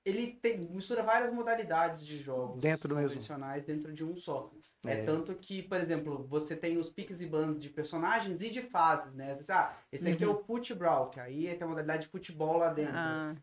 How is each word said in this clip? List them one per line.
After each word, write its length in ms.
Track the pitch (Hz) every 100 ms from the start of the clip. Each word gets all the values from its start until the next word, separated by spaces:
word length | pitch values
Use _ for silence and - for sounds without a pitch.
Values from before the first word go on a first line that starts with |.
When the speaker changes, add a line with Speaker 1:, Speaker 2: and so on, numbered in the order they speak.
Speaker 1:
ele 340 | 196 214 240 -
tem, 160 | 233 190 170
mistura 320 | 190 190 233
várias 280 | 214 233 240
modalidades 720 | 233 233 226 180 165 139 156 151
de 120 | 147
jogos 380 | 135 127 123 123
Speaker 2:
Dentro 260 | 147 156 143
do 60 |
mesmo. 160 | 147 143
Speaker 1:
convencionais 540 | 135 110 139 135 143
dentro 280 | 147 151 156
de 120 | 151
um 120 | 160 175
só. 340 | - 135 - - - _ 120
É 140 | 107
Speaker 2:
É. 20 |
Speaker 1:
tanto 320 | 127 160 180
que, 260 | 180 - 190
por 140 | 180 185
exemplo, 460 | 170 156 151 139 131
você 260 | 151 151 156
tem 220 | 170 170
os 100 | 160
piques 320 | - 196 175
e 60 | 165
bans 320 | 156 156 151
de 100 | 143
personagens 720 | 151 151 165 175 226 202 170
e 60 | 226
de 140 | 247
fases, 520 | 247 180 160 147 135
né? 100 | 135 135
Às 60 | 139
vezes, 120 | 156
ah, 240 | 185 - - -
esse 160 | 139 175
aqui 120 | 165
é 20 | 208
Speaker 3:
Uhum. 80 |
Speaker 1:
o 40 | 208
Foot 280 | - 240 247
Brawl, 360 | 196 170 143 127
que 120 | 135
aí 260 | 123 143 170 175
tem 60 | 165
a 20 |
modalidade 340 | 156 151 156
de 60 | 156
futebol 500 | 185 - 156 156 170
lá 120 | 165
dentro. 220 | 151 147 165
Speaker 3:
Ah. 380 | 165 156 156 156